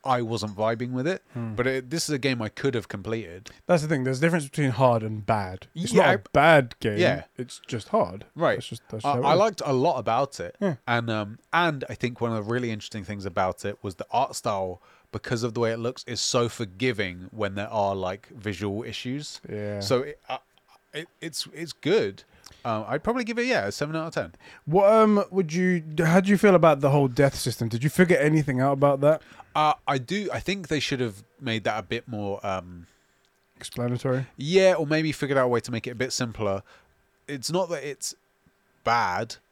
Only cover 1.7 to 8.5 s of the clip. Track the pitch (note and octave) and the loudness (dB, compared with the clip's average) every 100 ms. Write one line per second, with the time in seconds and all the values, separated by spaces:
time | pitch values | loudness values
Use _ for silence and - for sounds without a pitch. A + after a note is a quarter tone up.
1.7 | C3 B2+ D#3+ D3+ D3 C3+ B2 G#2+ - C#3 | -2 -4 -6 -4 -2 -2 -2 -4 -4 -2
2.7 | A#2+ - G2+ F#2+ A2+ F#2 F2+ - - - | -2 -6 -10 -6 -6 -8 -16 -18 -20 0
3.7 | F3 D3+ D3 B2+ C3 E3 E3+ C#3 - C#3 | 2 2 0 0 0 2 2 -2 -2 0
4.7 | A2+ C3 A#2 A2 A2 G2+ A2 F#2+ F#2 - | 4 4 4 -2 -6 0 0 -2 -10 -14
5.7 | D#3+ G#3+ A#3+ F#3 F#3+ - - D#3 D#3 B2 | -8 2 6 6 4 2 4 8 8 6
6.7 | - A2+ G#2 E3+ E2+ - - B2 - - | -4 -4 2 2 2 -6 -12 -12 -12 -10
7.7 | A#2+ - A3 G#2 F#2+ - D3 D#3 | -10 -2 0 0 -4 -16 -2 0